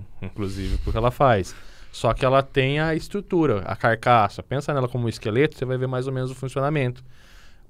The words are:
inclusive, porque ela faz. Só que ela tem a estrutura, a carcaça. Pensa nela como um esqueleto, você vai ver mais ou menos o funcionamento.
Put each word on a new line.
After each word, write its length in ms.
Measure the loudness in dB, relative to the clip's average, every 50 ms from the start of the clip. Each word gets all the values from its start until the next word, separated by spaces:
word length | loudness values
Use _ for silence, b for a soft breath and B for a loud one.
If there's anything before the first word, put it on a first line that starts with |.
| -6 -10 -12 -10
inclusive, 560 | -10 -10 -8 -6 -6 -6 -4 -4 -2 -2 -2 -2 0
porque 120 | -2 0
ela 140 | 0 0 0
faz. 460 | 2 4 4 4 6 4 2 -2 B B B B B B B B
Só 220 | -8 -2 0 0 0
que 100 | 2 2
ela 200 | 4 4 4 2
tem 360 | 2 0 0 2 2 2 0
a 140 | 0 0 -2
estrutura, 720 | -2 -4 -4 -6 -8 -4 0 2 2 4 4 2 0 -2
a 100 | -4 -4
carcaça. 680 | 0 2 2 2 4 4 6 6 6 6 4 2 -4 -8
Pensa 280 | -6 -6 -4 -2 -2 0
nela 120 | 0 0 0
como 200 | -2 -2 -2 -2
um 20 |
esqueleto, 480 | -4 -4 -4 -2 2 2 2 2 0 -4
você 80 | -6
vai 100 | -4 -2
ver 120 | -2 -2 -2
mais 180 | -2 -4 -4
ou 80 | -4 -4
menos 160 | -4 -4 -6
o 60 | -6
funcionamento. 680 | -8 -10 -6 -4 -2 -2 0 0 0 0 0 -2 -6 b b b b b b b b b b b b b b